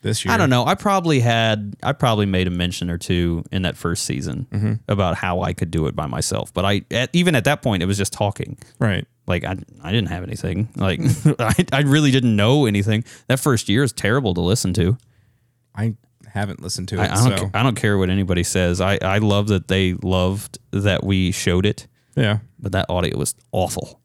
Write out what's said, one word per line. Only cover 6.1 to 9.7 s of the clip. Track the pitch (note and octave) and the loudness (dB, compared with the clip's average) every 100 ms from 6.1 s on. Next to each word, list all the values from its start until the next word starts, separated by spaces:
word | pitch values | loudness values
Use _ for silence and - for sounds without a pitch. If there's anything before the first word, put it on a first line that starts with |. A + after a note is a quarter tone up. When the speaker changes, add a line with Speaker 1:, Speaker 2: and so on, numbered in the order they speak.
| B1+ - A1 - | -4 -4 -4 -6
Speaker 2:
But | - | -2
I, | F#2+ G2+ - | 0 0 -2
at, | A2+ B2+ | -4 0
even | F3 F3 | 0 2
at | C#3+ | 2
that | A#2+ D3 | 2 0
point, | B2+ G2 | 0 0
it | F2 | 0
was | G2 | 0
just | G2 | -2
talking. | - G#2 - - - - _ | -2 -2 -2 -10 -10 -18 _
Speaker 1:
Right. | A2+ F#2 - _ - | 0 0 -4 _ -4
Speaker 2:
Like, | F2+ | -2
I, | - F#2 - | -2 -8 -10